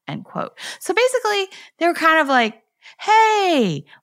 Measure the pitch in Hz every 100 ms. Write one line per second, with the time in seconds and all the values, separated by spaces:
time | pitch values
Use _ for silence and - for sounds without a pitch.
0 | - - - - - - - - - 381
1 | 508 508 427 403 381 - - - 339 -
2 | 320 320 277 262 226 - _ _ - -
3 | - 440 440 427 381 302 208 147 - -